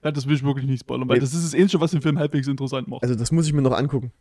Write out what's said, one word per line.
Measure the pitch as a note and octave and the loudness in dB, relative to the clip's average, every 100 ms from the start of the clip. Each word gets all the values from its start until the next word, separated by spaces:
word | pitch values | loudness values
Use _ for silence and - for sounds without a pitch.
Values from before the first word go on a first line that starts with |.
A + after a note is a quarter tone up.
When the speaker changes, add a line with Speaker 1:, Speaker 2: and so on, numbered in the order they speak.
Speaker 1:
Ja, | D3+ | -4
das | D3 C3+ | -4 0
will | D3 | 0
ich | |
wirklich | C3+ C#3 C3+ | 2 -2 0
nicht | C3 | -2
spoilern, | - B2+ B2+ | -2 -6 2
weil | B2+ | 2
Speaker 2:
Nee. | |
Speaker 1:
das | C3 | 2
ist | D#3+ E3+ | -2 -2
das | D3 | 2
Einzige, | F#3+ F#3 | 4 4
was | D#3+ | 0
den | D#3+ | 0
Film | D3 D3 | 0 0
halbwegs | D3+ D3 C3+ | 0 -2 -2
interessant | C3+ C3+ C3+ B2+ | -4 -4 -6 -6
macht. | B2+ | -6
Speaker 2:
Also | A#2+ | -2
das | A#2+ A#2+ | -2 0
muss | E3 D#3 | 0 2
ich | |
mir | D3 | 2
noch | C3+ A#2 | 2 2
angucken. | C#3 C#3 B2 - | 0 -2 -6 -12